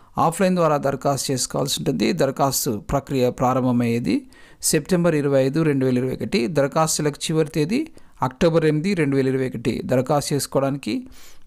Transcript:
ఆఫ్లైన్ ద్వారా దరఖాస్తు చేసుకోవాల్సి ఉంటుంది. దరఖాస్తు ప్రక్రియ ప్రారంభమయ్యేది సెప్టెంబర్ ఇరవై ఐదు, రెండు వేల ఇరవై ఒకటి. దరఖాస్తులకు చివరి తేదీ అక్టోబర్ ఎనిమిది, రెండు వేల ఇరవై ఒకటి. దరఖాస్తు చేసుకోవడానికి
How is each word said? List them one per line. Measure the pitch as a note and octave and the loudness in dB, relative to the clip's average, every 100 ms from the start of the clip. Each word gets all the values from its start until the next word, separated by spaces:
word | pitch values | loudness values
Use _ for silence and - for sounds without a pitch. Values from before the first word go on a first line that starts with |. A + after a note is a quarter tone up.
| - - | -8 0
ఆఫ్లైన్ | D3+ E3 F#3 F3+ | 0 2 2 2
ద్వారా | D#3+ C#3+ | 2 2
దరఖాస్తు | C3 C#3 D3 C3+ - | 0 -2 -2 -2 -2
చేసుకోవాల్సి | C3 - C#3+ C#3+ - | -2 -2 -4 -2 -2
ఉంటుంది. | D3+ C3 A2 | -2 0 0
దరఖాస్తు | F3 C#3 C3+ C3+ B2 C3+ G#2 - | 2 0 0 0 0 -2 -4 -2
ప్రక్రియ | C#3 - C3+ B2 | -4 -2 0 0
ప్రారంభమయ్యేది | - B2+ B2+ B2+ A#2+ A#2 A#2 B2 C#4 - - - - | 2 0 2 2 2 2 0 0 -2 -4 -18 -20 -8
సెప్టెంబర్ | - D#3+ C#3+ F3+ F3 D3+ | -2 -2 0 2 2 2
ఇరవై | C#3 C#3 | 2 2
ఐదు, | C3+ D3+ | 2 2
రెండు | D#3+ C#3 C3 | 2 2 2
వేల | B2+ | 2
ఇరవై | B2+ | 0
ఒకటి. | - G#2+ G#3 A3+ | -4 -2 -2 0
దరఖాస్తులకు | D3 C#3 D#3+ D#3 - D3+ - - | 0 0 2 0 0 -2 -4 -2
చివరి | D#3+ D3+ | 0 0
తేదీ | D#3+ D#3+ B3 D#4+ - - - | -2 0 -2 -4 -10 -20 -6
అక్టోబర్ | B2+ - E3+ E3 D#3 | -4 0 2 4 2
ఎనిమిది, | D3+ F#3 | 2 0
రెండు | F#3 C#3+ C#3 | 0 2 2
వేల | C3 | 2
ఇరవై | C3 C3 | 0 -2
ఒకటి. | A#2 A#2 - - | -4 -2 -2 0
దరఖాస్తు | B2+ B2+ D3 - | 0 2 0 0
చేసుకోవడానికి | C#3+ - C#3 C3+ C#3 G#3 B3+ B3+ - - - | -4 -2 0 0 -2 -4 -6 -8 -16 -18 -14